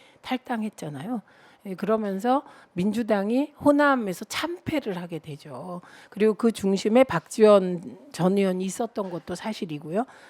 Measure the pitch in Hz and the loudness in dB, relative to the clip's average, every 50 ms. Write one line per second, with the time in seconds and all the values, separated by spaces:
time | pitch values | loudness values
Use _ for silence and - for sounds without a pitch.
0 | _ _ _ _ - - 254 247 - - 247 220 214 208 - - - 151 147 135 | _ _ _ _ -10 -8 -8 -6 -6 -6 -6 -6 -6 -6 -8 -10 -10 -10 -10 -10
1 | 165 233 - 208 - _ _ _ - - _ _ - 202 185 - - 180 220 220 | -8 -8 -8 -8 -8 _ _ _ -20 -20 _ _ -14 -12 -8 -6 -2 0 0 0
2 | 214 202 190 190 202 240 254 277 277 - - - - _ _ 175 180 214 208 226 | 0 -2 -4 -2 0 0 0 0 0 -4 -12 -20 -20 _ _ -2 -2 0 0 -2
3 | 240 208 220 196 196 208 233 262 294 - - - - 285 294 285 294 285 269 254 | 0 0 0 0 0 0 0 0 0 -2 -6 0 2 4 4 6 6 4 4 2
4 | 220 196 175 - 220 - - - - 320 349 370 - - 330 285 254 226 185 175 | 0 -4 -6 -8 -10 -8 -6 -6 -4 -6 -6 -8 -6 -4 -4 -4 -2 -4 -6 -6
5 | 180 170 175 156 - 160 143 147 - 151 131 123 165 180 175 175 - - - - | -8 -8 -10 -10 -10 -12 -14 -14 -14 -16 -14 -14 -12 -12 -12 -12 -14 -18 -20 -20
6 | - - - 202 214 220 208 - - 233 208 - - 190 196 185 - 214 214 254 | -20 -14 -2 2 2 2 4 4 2 0 0 2 0 0 0 0 2 4 4 6
7 | 262 262 - 165 - - - - 214 214 208 202 190 180 180 175 - 123 - - | 4 4 2 -2 -4 -6 2 6 8 8 8 8 6 2 -2 -4 -6 -10 -16 -18
8 | - - - - 165 185 196 202 196 190 185 185 190 190 180 - 240 220 - 233 | -18 -14 -6 -2 0 2 2 2 2 2 0 -2 -4 -6 -4 -6 -6 -6 -6 -8
9 | 196 185 175 165 - - 180 - - 220 214 - 220 165 151 147 151 151 165 208 | -8 -8 -8 -10 -10 -10 -10 -8 -8 -10 -8 -8 -8 -8 -8 -10 -8 -6 -4 -4
10 | 262 - - - - - | -4 -4 -8 -18 -20 -20